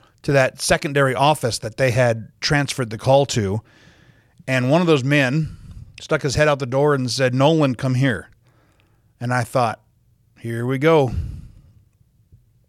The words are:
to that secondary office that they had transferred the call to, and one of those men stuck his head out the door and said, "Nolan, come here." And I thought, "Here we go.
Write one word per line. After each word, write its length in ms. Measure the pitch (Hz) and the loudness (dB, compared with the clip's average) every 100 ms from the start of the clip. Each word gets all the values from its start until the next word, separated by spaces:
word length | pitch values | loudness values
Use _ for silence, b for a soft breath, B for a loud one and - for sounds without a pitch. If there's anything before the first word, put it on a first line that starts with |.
| b b | b b
to 100 | - | 0
that 280 | 139 131 - | 2 2 0
secondary 540 | - 170 165 143 135 | -2 -2 0 0 0
office 440 | 123 139 151 120 - | 2 2 2 -2 -6
that 180 | 117 - | -8 -2
they 140 | 131 | 0
had 380 | 117 123 117 107 _ | 2 2 0 -6 _
transferred 500 | - 147 139 - 120 | -2 -2 -2 -4 -6
the 80 | 113 | -4
call 260 | - 135 139 | 2 2 2
to, 340 | - 98 107 b b b b b b b b - | 0 -2 -2 b b b b b b b b -4
and 240 | 131 123 | -2 2
one 120 | 156 | 2
of 40 | 175 | 4
those 160 | 151 | 2
men 540 | 131 147 131 151 156 B B B B - | 2 2 2 0 -4 B B B B -18
stuck 240 | - 151 | -6 -4
his 120 | 147 | -2
head 120 | 135 151 | 0 2
out 120 | 143 | 2
the 80 | 135 | -2
door 280 | 135 147 | 0 0
and 160 | 143 127 | 0 -2
said, 240 | 113 131 | -2 0
"Nolan, 400 | 127 139 165 143 | 2 2 4 2
come 200 | 120 135 | 0 -2
here." 360 | 127 135 95 - _ _ _ _ _ _ _ _ _ | 0 0 -2 -8 _ _ _ _ _ _ _ _ _
And 140 | 120 | -4
I 120 | 123 | -4
thought, 380 | 113 131 117 - _ _ _ _ _ _ | -2 -2 -2 -4 _ _ _ _ _ _
"Here 280 | 117 117 123 | -8 -6 -4
we 120 | 135 | 0
go. 340 | 151 165 127 92 B B B B B B _ _ _ _ _ - _ _ | 2 4 2 -2 B B B B B B _ _ _ _ _ -20 _ _